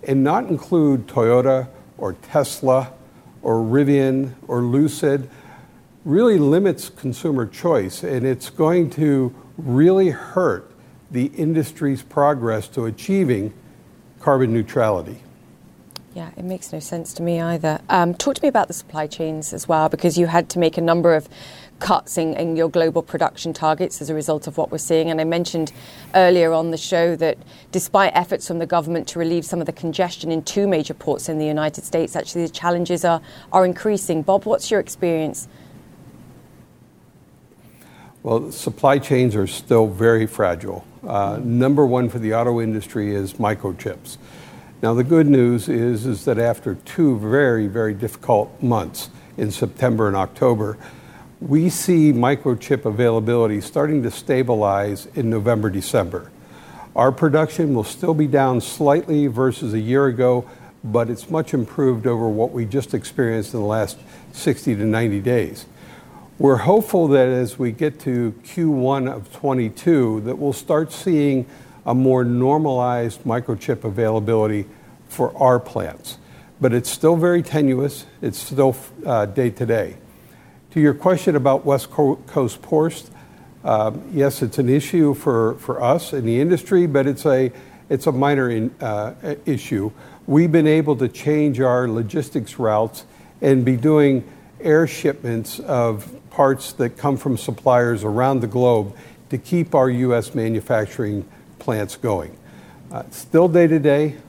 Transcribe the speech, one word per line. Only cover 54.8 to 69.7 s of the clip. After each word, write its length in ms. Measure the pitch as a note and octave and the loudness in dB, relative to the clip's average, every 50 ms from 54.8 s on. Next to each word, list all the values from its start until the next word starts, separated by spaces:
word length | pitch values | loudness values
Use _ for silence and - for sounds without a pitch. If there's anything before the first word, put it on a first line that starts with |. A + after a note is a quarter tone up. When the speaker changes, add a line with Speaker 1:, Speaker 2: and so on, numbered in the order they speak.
| G2+ G#2 G2+ F#2 - - | 0 -2 -4 -8 -10 -12
Speaker 1:
in 220 | - D#3+ B2+ A2+ | -8 -4 -2 -2
November, 400 | A2+ A2 G2+ A#2+ A#2+ G#2+ G#2+ A2 | -2 0 0 0 0 0 0 -2
December. 600 | F2+ G2 F2 - - A#2+ F#2+ E2+ F#2 F2+ - - - - - - - - - - - - - - - | -4 -4 -8 -2 0 0 0 0 -6 -10 -12 -12 -20 -20 -20 -20 -20 -20 -20 -20 -20 -20 -20 -8 0
Our 160 | - A#2 C3 | 2 2 2
production 640 | C3 - E3 D#3 C3+ D#3 D#3 D#3 - - E3+ D3 C#3 | 2 2 0 2 4 2 0 0 0 -2 0 0 0
will 100 | A#2 A2 | 0 -2
still 300 | - - - - E3 E3 | -4 -8 -4 -2 0 0
be 140 | D3+ D#3 C#3+ | 2 0 2
down 340 | B2+ C#3+ C3+ C3 B2+ A#2+ | 2 2 2 2 0 -2
slightly 680 | G#2+ - - - D#3 C#3+ C#3+ E3 F3 - D#3+ D3 D3 C#3 | -2 -4 -6 -2 2 2 2 2 2 0 0 0 0 0
versus 460 | A2+ A#2 C3 C3 A#2 - - A#2 G#2 | 0 0 0 0 0 -2 -6 -4 -4
a 60 | A2 | -4
year 280 | G#2+ A2+ B2+ C3+ C#3 C3+ | -2 0 2 2 2 2
ago, 420 | A#2+ A2+ B2+ B2 B2 B2 A#2+ - - - - - - _ - | 2 2 2 2 2 2 -2 -8 -18 -20 -20 -20 -20 _ -10
but 260 | A#2 G#2+ A#2+ A#2 A2+ | -2 0 0 0 0
it's 200 | A#2+ A2 - - | -4 -8 -8 -4
much 240 | D#3+ D#3+ D3 - - | -4 -4 -4 -2 -2
improved 540 | C3+ A#2 - - - C#3 C3 B2 A2+ G#2 B2+ | -4 -4 -4 -2 0 0 0 0 0 0 -2
over 220 | A#2+ A2+ A#2 A2+ | -2 0 0 -2
what 220 | G#2+ G#2+ A2+ B2 | 0 0 -2 -2
we 140 | - B2 A#2 | -2 -6 -6
just 280 | G#2+ G2+ C3+ B2 - - | -2 -2 -4 -4 -2 -6
experienced 600 | A2+ - - - - C3 A#2 A2+ A2+ G#2 - - | -6 -6 -6 -4 -2 -2 0 0 -2 -4 -6 -6
in 60 | A#2 | -4
the 60 | G#2 | -4
last 320 | G#2 G#2+ A2 G#2+ G2 - - - - - - - - | -2 -2 -2 -2 -4 -6 -16 -20 -20 -20 -20 -20 -20
sixty 420 | - - - - C3+ - - - A#2 | -18 -6 -2 -2 -2 -2 -2 -4 -2
to 120 | G2+ G#2 | -2 0
ninety 340 | A2 A2 A2+ A#2 A2+ G2+ G2+ | 0 0 0 0 0 -2 -2
days. 460 | G2 B2 B2 A#2+ G2 D2+ - - - - - - - - - - - - - - - - - - | -2 0 0 0 0 -2 -8 -14 -20 -20 -20 -20 -20 -20 -20 -20 -20 -20 -20 -20 -20 -20 -8 2
We're 180 | - C#3 C3+ A#2+ | 4 4 4 4
hopeful 520 | - D#3 G3 A3 G#3+ - - F#3 E3+ D3+ | 4 4 4 4 2 2 0 2 2 4
that 180 | C#3 C#3 B2+ B2+ | 6 6 6 4
as 320 | B2+ B2 B2+ A#2 - - | 4 0 -2 -2 -4 -4
we 120 | C3 A#2+ A2 | -4 -4 -2
get 260 | A#2 D#3+ D3+ D3 - | -2 -4 -4 -4 -4
to 320 | - C3+ B2 B2 A#2+ A2+ G#2 - - | -6 -4 -2 -2 -2 -4 -4 -8 -16
Q 280 | - - - E3+ D#3+ | -12 -6 -2 0 0
one 380 | D3 C3 B2+ C3 C#3 C#3 B2+ B2+ | 2 2 2 0 0 0 -2 -4
of 220 | C3+ A2+ F#2+ - - | -6 -8 -12 -16 -18
twenty-two, 880 | - - C#3+ C3+ B2+ A#2+ A2 | -6 -4 -2 0 0 -2 -4